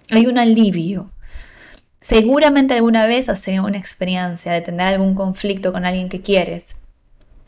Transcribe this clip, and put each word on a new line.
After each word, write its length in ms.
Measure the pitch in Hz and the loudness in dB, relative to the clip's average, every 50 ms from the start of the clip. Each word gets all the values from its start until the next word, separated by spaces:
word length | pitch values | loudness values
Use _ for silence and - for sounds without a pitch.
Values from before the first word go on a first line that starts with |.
| _ - | _ 0
hay 160 | 220 220 233 | 2 4 4
un 120 | 254 240 247 | 4 4 2
alivio. 720 | 233 226 226 226 220 202 185 170 160 180 202 180 - - - - - - - - - - - - - - - - _ _ _ _ | 4 4 6 4 4 2 2 -2 -4 -4 -6 -8 -8 -12 -18 -20 -20 -16 -16 -16 -16 -16 -20 -20 -20 -20 -20 -20 _ _ _ _
Seguramente 760 | - - 226 226 214 233 269 294 311 294 285 277 269 269 262 | -4 2 2 4 4 4 4 4 4 4 4 4 4 2 2
alguna 320 | 233 233 233 226 226 220 | 2 2 4 4 4 4
vez 220 | 226 - - - - | 2 2 0 -2 -2
has 140 | 190 185 - | -4 -4 -4
tenido 220 | 190 190 190 196 | -4 -2 -2 -2
una 140 | 208 202 196 | -2 -4 -6
experiencia 720 | 180 - - - 185 180 185 180 180 180 175 170 - 170 | -8 -12 -10 -8 -6 -4 -4 -4 -4 -4 -4 -6 -4 -2
de 100 | 170 170 | -4 -4
tener 280 | 170 - 175 175 180 190 | -4 -6 -4 -2 0 0
algún 260 | 196 190 190 196 190 | 0 0 0 0 0
conflicto 560 | 190 196 190 185 - - 202 196 190 190 185 | 0 -2 -4 -4 -4 -4 -6 -6 -2 -4 -4
con 140 | 185 180 180 | -4 -2 -4
alguien 240 | 180 185 185 185 185 | -4 -4 -4 -6 -6
que 120 | 190 185 | -10 -10
quieres 540 | 190 - 196 185 170 170 170 175 - - - - - - - _ _ _ _ _ _ _ _ - - | -4 0 0 0 0 0 -6 -10 -12 -14 -16 -16 -18 -20 -20 _ _ _ _ _ _ _ _ -20 -10